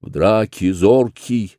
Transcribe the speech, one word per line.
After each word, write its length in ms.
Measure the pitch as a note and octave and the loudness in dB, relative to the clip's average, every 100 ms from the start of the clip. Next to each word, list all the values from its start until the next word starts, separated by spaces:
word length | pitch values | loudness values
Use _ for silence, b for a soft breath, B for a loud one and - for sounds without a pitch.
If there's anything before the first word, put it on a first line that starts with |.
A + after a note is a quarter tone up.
в 80 | - | -10
драке 640 | C#2 F2 A2 G#2+ - F#2 | -2 0 2 -2 -4 -4
зоркий 840 | F#2 F#2+ B2+ A#2+ - - A#2+ G2+ | 2 4 4 2 -6 -8 -6 -6